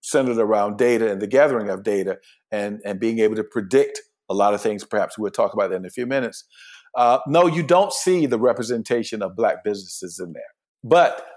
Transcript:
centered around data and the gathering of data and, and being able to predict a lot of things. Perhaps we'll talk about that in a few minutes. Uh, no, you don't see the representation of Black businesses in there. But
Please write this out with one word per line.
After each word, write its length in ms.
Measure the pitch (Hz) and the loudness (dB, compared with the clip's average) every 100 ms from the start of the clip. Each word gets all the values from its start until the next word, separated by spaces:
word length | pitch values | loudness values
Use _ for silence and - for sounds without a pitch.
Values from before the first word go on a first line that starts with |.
centered 360 | - 143 127 117 | -2 0 2 0
around 380 | 107 107 104 101 | 2 2 0 2
data 340 | 123 113 110 | 2 2 0
and 100 | 98 | -2
the 60 | 104 | 0
gathering 440 | 131 147 120 101 | 2 4 2 -4
of 120 | 95 | -4
data 360 | 107 101 95 90 _ _ _ | -2 -2 -2 -6 _ _ _
and, 300 | 107 104 107 | -6 -6 -8
and 160 | 101 98 | -8 -4
being 200 | 113 113 | -2 2
able 160 | 107 110 | 2 0
to 80 | |
predict 580 | 107 120 95 135 139 - - _ - | -4 -6 2 2 2 -4 -16 _ -4
a 60 | |
lot 180 | 98 101 | 2 2
of 80 | 202 | 2
things. 240 | 110 101 | -2 -4
Perhaps 340 | - 104 82 - | -4 -4 -4 -4
we'll 120 | 101 | -4
talk 240 | - 104 | -2 -2
about 160 | 104 95 | 0 -2
that 60 | 92 | -4
in 100 | 92 | -8
a 40 | |
few 160 | - 123 | -8 -4
minutes. 380 | 135 113 - - _ - - _ 120 | -4 -4 -8 -20 _ -20 -20 _ 2
Uh, 220 | 120 131 139 | 4 2 2
no, 180 | 160 175 | 4 4
you 160 | 165 | 2
don't 300 | 147 180 196 | 4 4 4
see 340 | - 185 180 139 | 0 0 2 2
the 120 | 113 | 2
representation 840 | 123 120 113 117 - 120 104 107 | 2 2 -2 -6 -2 -4 -4 -6
of 140 | 92 92 | -6 0
Black 260 | 107 - | 0 0
businesses 560 | 107 101 92 - 90 87 | -4 -6 -10 -14 -14 -12
in 140 | 87 | -14
there. 100 | 78 - _ _ _ | -14 -18 _ _ _
But 420 | 113 175 147 - - | 2 4 4 0 -12